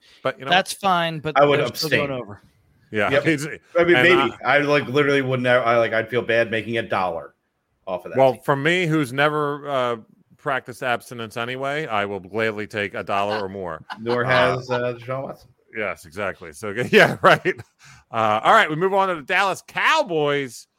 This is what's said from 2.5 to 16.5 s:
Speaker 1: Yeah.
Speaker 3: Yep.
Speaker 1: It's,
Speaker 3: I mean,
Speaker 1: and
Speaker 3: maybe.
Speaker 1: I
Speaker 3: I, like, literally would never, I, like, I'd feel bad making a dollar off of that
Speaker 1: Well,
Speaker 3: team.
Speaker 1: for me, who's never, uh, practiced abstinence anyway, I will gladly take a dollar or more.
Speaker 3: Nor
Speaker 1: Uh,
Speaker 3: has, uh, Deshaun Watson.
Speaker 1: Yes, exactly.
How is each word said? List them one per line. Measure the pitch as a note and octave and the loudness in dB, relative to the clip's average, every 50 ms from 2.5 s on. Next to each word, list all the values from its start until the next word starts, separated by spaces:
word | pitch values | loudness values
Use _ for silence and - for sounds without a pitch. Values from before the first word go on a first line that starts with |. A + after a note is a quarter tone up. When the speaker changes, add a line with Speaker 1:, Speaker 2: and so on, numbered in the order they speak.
| _ _ _ _ _ _ _ _ | _ _ _ _ _ _ _ _
Speaker 1:
Yeah. | G#2+ G#2+ G2+ F#2+ | -2 0 0 2
Speaker 3:
Yep. | C#3 D3 D3 | 2 2 2
Speaker 1:
It's, | E3 D#3 C3+ D3 D3+ A#2+ - - _ - | 2 0 0 -4 -8 -10 -14 -14 _ 0
Speaker 3:
I | F3 E3+ | 2 4
mean, | F3 F3 | 4 6
Speaker 1:
and | - C#3+ | 6 6
Speaker 3:
maybe. | F3 F3+ D3 C3+ A#2 - - - | 6 6 4 2 0 -2 -2 0
Speaker 1:
I | A#2+ C#3 | 2 2
Speaker 3:
I, | D3 | 4
like, | D3 C#3+ D3 D3 - | 4 2 2 0 0
literally | A#2+ B2+ D3 C#3+ C#3+ C#3 C#3 | 0 0 2 2 2 2 0
would | C3 B2+ C3 B2 | 0 0 -2 0
never, | B2 B2 B2 B2+ A#2 | 2 2 2 4 4
I, | A#2 A#2+ | 4 4
like, | A#2 A2+ G#2 | 4 2 2
I'd | A2 A2+ A2+ - | 0 -2 -2 -2
feel | B2+ A#2 | -2 -2
bad | G2+ A2+ A2+ A#2 A#2 G2+ | 0 2 2 2 2 2
making | A2+ A2 G2+ A2+ A#2 | -2 -4 -4 -4 -4
a | A2+ G#2 | -4 -4
dollar | - A2+ G2 F#2 F2+ E2 D#2 C#2+ - _ _ _ _ _ _ _ _ _ _ _ | -2 -2 -2 -2 -2 -4 -6 -10 -12 _ _ _ _ _ _ _ _ _ _ _
off | F#2+ F#2 F2 - | -8 -8 -8 -8
of | F2 | -2
that | - | 2
Speaker 1:
Well, | B2+ C3+ C3 B2 | 4 4 4 4
Speaker 3:
team. | A#2 - | 2 0
Speaker 1:
for | D3+ C#3+ | -2 0
me, | C#3 C#3 D#3+ F3 F#3 F3+ | 0 0 0 0 0 0
who's | D#3 D#3 D#3 D3 A#2 C3 | 0 0 0 -2 -2 0
never, | C#3 D3 D3+ D3+ D3+ D3 C#3+ D3 C#3+ C#3+ C#3+ | 0 0 0 0 -2 -2 -4 -6 -8 -6 -4
uh, | C#3 C3 B2 A#2+ A#2+ A2+ G#2 _ _ _ _ _ _ | -2 -2 0 -2 -2 -6 -8 _ _ _ _ _ _
practiced | _ - D3+ C3+ B2 - - A#2 - C#3 | _ -6 -4 -4 -4 -6 -8 -10 -6 -4
abstinence | B2+ A#2 G#2 - - B2+ A#2+ A2+ G#2+ - | -2 -2 -2 -4 -8 -12 -12 -12 -10 -8
anyway, | A#2+ A#2 A#2+ B2+ C3 C3+ C#3 C#3+ D3+ D#3+ | -8 -6 -6 -6 -6 -6 -6 -4 -6 -4
I | A#2+ A2 G2+ G2+ | -2 -2 -2 -2
will | G2+ G#2 F#2+ | -2 -4 -8
gladly | F2+ F2 G2 A2+ A2 A2 G#2 G#2 G#2 | -10 -8 -4 -2 -2 -2 -2 -4 -8
take | G2 - G#2 G2+ F#2 A#2 | -6 -4 -4 -4 -4 -6
a | A2 F#2 | -8 -6
dollar | G2 G2+ G2 G2+ G#2 G#2+ G#2+ | -2 -2 -2 0 -2 -2 -4
or | G2 | -4
more. | F#2+ G2 G2 F#2 E2+ D#2+ D#2 - - - G#2+ | -6 -8 -8 -8 -8 -8 -10 -12 -16 -16 -8
Speaker 3:
Nor | A2+ A#2 B2 B2 A#2+ | -4 -2 -2 0 0
Speaker 1:
Uh, | C3 | 2
Speaker 3:
has, | B2+ B2 B2+ B2+ B2+ B2+ B2+ B2+ | 2 2 2 2 0 -2 -4 -4
uh, | B2 B2 B2 B2 A#2+ | -4 -4 -4 -4 -6
Deshaun | A#2 A#2 B2 C3 C3+ C#3 | -8 -10 -10 -10 -8 -10
Watson. | - - - - _ _ _ _ _ - | -12 -14 -16 -20 _ _ _ _ _ -8
Speaker 1:
Yes, | A2+ G#2 F#2 E2 - - | -6 -6 -6 -8 -10 -14
exactly. | D#2+ D2+ G2+ G2+ F#2 F2 - F#2 D#2+ | -14 -8 -6 -6 -6 -6 -8 -12 -18